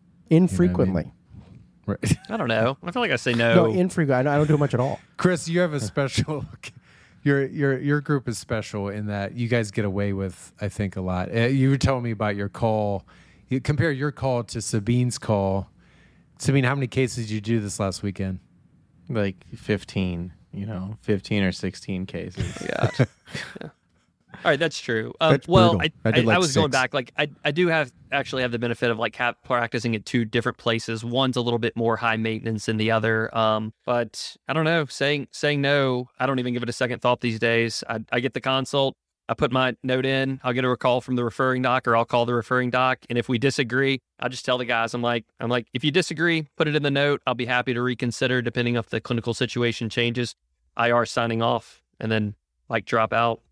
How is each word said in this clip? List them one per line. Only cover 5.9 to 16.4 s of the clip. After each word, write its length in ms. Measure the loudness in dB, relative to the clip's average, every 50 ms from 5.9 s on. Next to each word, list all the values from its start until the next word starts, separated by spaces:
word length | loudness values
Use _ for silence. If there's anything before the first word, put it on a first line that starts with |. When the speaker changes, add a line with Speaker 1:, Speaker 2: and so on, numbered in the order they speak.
| -2 -2 -2 0 -2 -2 -2 -2 -4 -8 -8 -12 -14 -16 -18 -18 -18 -20 -20
Speaker 1:
<laughs> 380 | _ -20 -20 -20 _ _ _
your, 240 | 2 2 4 4 2
your, 320 | 0 0 0 0 2 2 0
your 220 | 2 2 2 2
group 280 | 2 0 -2 0 0 -4
is 100 | -6 -8
special 500 | -6 -4 -4 -4 -4 -6 -6 -6 -6 -4
in 180 | -6 -6 -4
that 280 | -4 -4 -4 -4 -4 -4
you 140 | -6 -2 0
guys 220 | 2 0 0 0
get 140 | -2 -2 -2
away 280 | 0 0 0 -2 -2
with, 400 | -2 -2 -4 -6 -8 -10 -18 -20 -10 -8
I 80 | -6 -6
think, 280 | -4 -4 -4 -4 -4
a 40 | -4
lot. 340 | -4 -2 -2 -2 -4 -2 0
Uh, 120 | 0 2
you 240 | 2 4 4 4 4
were 60 | 4 4
telling 240 | 2 2 0 0
me 80 | -2 -4
about 260 | -4 -2 -2 -2 0
your 120 | -2 -4 -6
call. 580 | -4 -2 0 0 2 0 0 0 -2 -4 -6 -12 -20 -20 -20 -20 -20 -20 -8 _
You 120 | -4 -2
compare 300 | -2 0 0 2 2 0
your 200 | 0 -2 -4 -4
call 320 | -4 -4 -2 0 0 -2 -2
to 160 | -4 -6 -8
Sabine's 580 | -4 -2 -2 -2 0 2 2 2 2 0 -2 -4
call. 520 | -2 0 2 2 2 2 2 0 -2 -6 _ -20 _ _ -20 -20 -20 -20 _ _ _ _ _
Sabine, 260 | -4